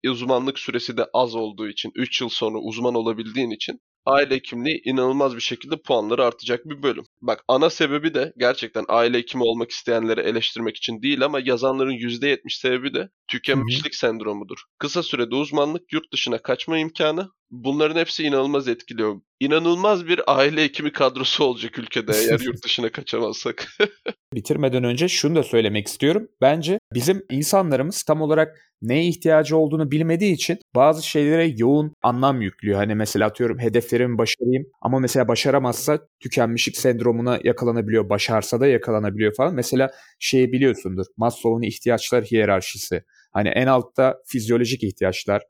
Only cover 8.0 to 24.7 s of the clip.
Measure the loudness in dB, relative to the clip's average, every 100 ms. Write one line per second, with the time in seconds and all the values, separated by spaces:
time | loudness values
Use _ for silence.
8 | -2 -2 -4 0 0 0 -4 -6 0 2
9 | 4 0 -4 0 0 0 -6 -6 -2 0
10 | 0 0 0 0 -2 -4 -6 -6 -8 -4
11 | -2 0 0 -2 -2 0 0 0 -2 -2
12 | -6 -2 -2 -2 -4 -4 -2 -2 -2 -6
13 | -8 _ -10 -8 -2 0 0 -4 -6 -2
14 | -2 -2 -6 -8 -10 -16 -18 _ -6 -4
15 | -4 -2 -2 -2 -2 0 0 -2 _ -8
16 | -6 -6 -4 -4 -2 -4 -2 -2 -2 0
17 | 0 0 -6 _ _ -8 -4 2 2 2
18 | -2 -2 0 2 2 0 0 -4 -6 -4
19 | -4 -4 _ _ 0 2 2 2 2 0
20 | 0 -2 2 4 4 2 0 0 -6 0
21 | 0 0 -4 2 2 0 -6 -10 -6 -6
22 | 0 2 4 2 0 -6 -4 -2 -2 -6
23 | -6 -4 -2 -4 -6 -8 -12 -2 -2 -2
24 | -12 -12 _ -10 -4 0 0